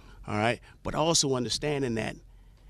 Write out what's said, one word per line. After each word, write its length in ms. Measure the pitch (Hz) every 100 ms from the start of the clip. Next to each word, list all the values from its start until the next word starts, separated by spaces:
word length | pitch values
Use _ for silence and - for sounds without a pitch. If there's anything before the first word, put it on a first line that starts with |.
| - - -
all 80 | 104
right? 240 | 113 113 - -
But 140 | 101 -
also 400 | 160 165 139 127
understanding 580 | 113 - 147 139 131
that 220 | 110 120 - - - - -